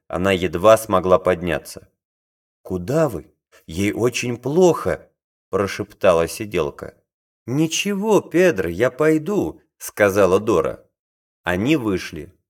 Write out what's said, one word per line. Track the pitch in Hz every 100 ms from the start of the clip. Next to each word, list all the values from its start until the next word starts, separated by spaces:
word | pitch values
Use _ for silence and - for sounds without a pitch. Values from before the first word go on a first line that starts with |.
| _
она | 80 95
едва | 92 87 82 101 110
смогла | - 95 90 90
подняться. | - 87 87 76 - - - _ _ _ _ _ _ _
«Куда | - 92 87 156 156
вы? | 82 - _ _ _ -
Ей | 80 101
очень | 90 120 - 123 117
плохо», | 131 156 185 - 92 76 - _ _ _ _
прошептала | 95 98 - 104 - 98 85 82
сиделка. | - 107 90 73 - - - _ _ _ _ -
«Ничего, | 135 160 - 202 196 214 185
Педро, | - 160 185 98 82
я | 85 127
пойду», | - 156 160 156 208 85 - _ _
сказала | - - 104 95 92 95
Дора. | 117 92 67 57 _ _ _ _ _ _
Они | 85 90 117 156
вышли. | 110 92 - 82 73 _ _